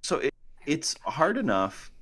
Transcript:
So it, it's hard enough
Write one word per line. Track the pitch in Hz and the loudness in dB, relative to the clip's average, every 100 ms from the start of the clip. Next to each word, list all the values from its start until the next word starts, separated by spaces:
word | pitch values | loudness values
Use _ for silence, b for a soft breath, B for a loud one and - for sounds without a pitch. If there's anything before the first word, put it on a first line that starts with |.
So | - - | -2 0
it, | - - - - - | 0 -4 -12 -12 -2
it's | 156 - - | -2 -2 -4
hard | - 123 165 233 | -6 2 2 2
enough | 190 98 98 - - - | 2 2 2 -2 -14 -16